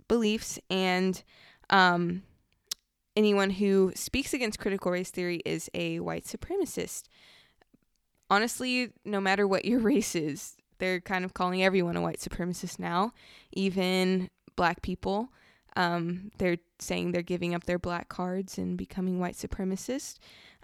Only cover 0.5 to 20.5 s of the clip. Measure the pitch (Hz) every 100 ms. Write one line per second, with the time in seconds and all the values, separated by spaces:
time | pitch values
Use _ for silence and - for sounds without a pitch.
0.5 | - - 185 185 180 185 180 - - -
1.5 | _ - 196 185 175 175 180 - _ _
2.5 | _ - - _ _ _ 214 214 196 196
3.5 | 190 202 190 190 - - 254 269 277 220
4.5 | - 208 190 180 180 185 - 175 170 -
5.5 | 160 - 175 170 165 175 165 - - -
6.5 | 392 311 - 175 - - _ - - _
7.5 | _ _ _ _ _ _ _ - 196 233
8.5 | - 254 247 247 _ - 202 190 196 202
9.5 | 190 - 247 214 196 - 170 151 139 -
10.5 | - _ - 185 180 - 185 185 - 180
11.5 | 185 190 190 175 175 170 - - - 175
12.5 | 170 180 - 175 170 220 - - - _
13.5 | - 196 185 180 185 185 185 185 _ -
14.5 | - 170 175 - 180 190 202 254 _ _
15.5 | _ _ - 175 175 170 180 208 - 185
16.5 | 175 _ - - 180 175 175 175 175 175
17.5 | 170 - 175 175 175 - - 180 185 190
18.5 | - 180 180 185 - 185 180 180 - -
19.5 | - 185 190 - 269 - - - - -